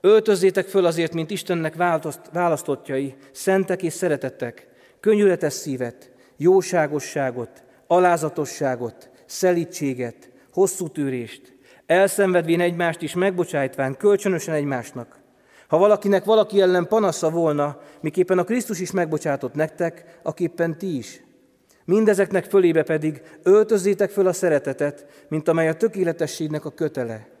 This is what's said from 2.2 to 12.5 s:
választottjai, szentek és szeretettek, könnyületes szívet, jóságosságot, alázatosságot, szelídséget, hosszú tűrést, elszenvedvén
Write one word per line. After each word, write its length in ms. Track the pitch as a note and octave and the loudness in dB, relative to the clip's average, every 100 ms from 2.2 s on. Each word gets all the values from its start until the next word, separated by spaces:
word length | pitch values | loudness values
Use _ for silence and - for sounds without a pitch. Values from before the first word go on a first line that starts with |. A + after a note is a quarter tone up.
| - | -10
választottjai, 800 | E3+ F3 D3+ - C3+ - C3+ C#3 C3 - | -2 0 0 -2 -6 -4 -6 -6 -12 -20
szentek 520 | - - F#3+ F#3+ F3+ | -6 0 0 0 -4
és 100 | E3+ | -4
szeretettek, 760 | - F3+ C#3+ C3 - A#2+ - _ _ _ _ | -4 -4 -2 -4 -8 -10 -10 _ _ _ _
könnyületes 540 | - G#3 G3+ F3 D3+ | 0 4 4 2 -2
szívet, 580 | - D#3 B2+ A#2+ - - _ _ _ | -6 -8 -8 -8 -10 -20 _ _ _
jóságosságot, 1300 | D#3 F#3+ F3 F3 D3+ D3 - D3+ C3+ B2 A#2 - _ _ _ | 4 4 2 -2 0 -4 -6 -4 -4 -4 -10 -12 _ _ _
alázatosságot, 1200 | F3 F3+ E3+ D3+ D#3 C#3+ - C#3 B2 A#2+ - - _ _ | 4 4 2 -2 -4 -6 -4 -4 -4 -8 -12 -20 _ _
szelídséget, 1040 | - F#3 F3 E3 - C#3+ B2+ A#2+ - - _ _ | -2 0 0 -2 -6 -6 -4 -8 -10 -20 _ _
hosszú 340 | - F#3+ - E3 | 0 0 0 -8
tűrést, 680 | D#3 C#3 C3 A2+ - - _ _ _ _ | -6 -6 -6 -10 -16 -20 _ _ _ _
elszenvedvén 760 | E3+ G3 G3 F#3+ F3+ D#3+ | 2 2 2 2 2 2